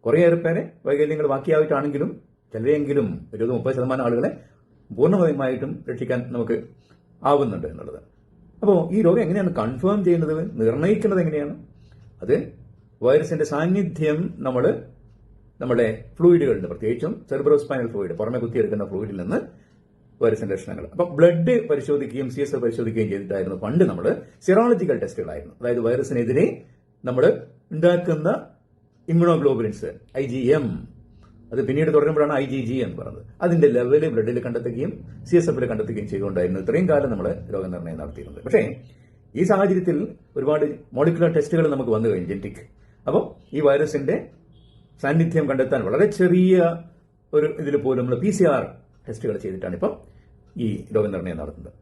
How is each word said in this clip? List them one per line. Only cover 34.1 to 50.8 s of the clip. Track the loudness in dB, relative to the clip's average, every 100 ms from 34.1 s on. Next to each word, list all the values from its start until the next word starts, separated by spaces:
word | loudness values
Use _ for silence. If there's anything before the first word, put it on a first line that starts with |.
| 0 -2 -2
കണ്ടെത്തുകയും | -4 -6 -6 -6 -6 -8 -16 -16
സി | 2 2
എസ് | 2
എഫിൽ | -2 -2
കണ്ടെത്തുകയും | -4 -4 -6 -6
ചെയ്തുകൊണ്ടായിരുന്നു | -6 -4 0 0 -2
ഇത്രയും | 0 0 2
കാലം | 2 2
നമ്മൾ | -2 -4 -6 -8
രോഗനിർണ്ണയം | -8 -6 -8 -10 -10
നടത്തിയിരുന്നത്. | -10 -12 -16 -14
പക്ഷേ | 0 0 0 -8 -16 -20 _ _ _
ഈ | -4
സാഹചര്യത്തിൽ | 0 2 4 2 0 -2 -4 -10 _ -4
ഒരുപാട് | 0 0 0 -4 -10
മോളിക്കുലർ | 0 0 2 2
ടെസ്റ്റുകൾ | 2 0 0 0
നമുക്ക് | 0 0
വന്നു | 0 0
കഴിഞ്ഞു, | -2 -4
ജനറ്റിക്. | -8 -8 -14 -20 _ _ _ -2
അപ്പോൾ | -2 -2 -12 -10 0
ഈ |
വൈറസിന്റെ | 2 4 2 -2 -2 -4 -6 _ _ -20 -20 -20 _ _
സാന്നിധ്യം | 0 2 2 2 0
കണ്ടെത്താൻ | 0 2 0
വളരെ | 0 2 2
ചെറിയ | 4 4 6 6 6 4 0 -12 -20 _ _ _
ഒരു | 0 0 -2
ഇതിൽ | -2 0
പോലും | 0 0
നമ്മൾ | 0 0
പി | 0
സി | 2
ആർ | 4 2 -2 -12 _ _ -14
ടെസ്റ്റുകൾ | -6 -4 -4
ചെയ്തിട്ടാണ് | -6 -8 -8
ഇപ്പം | -4 -4 -4 -16 -20 _ _ _ -6
ഈ | -4 -4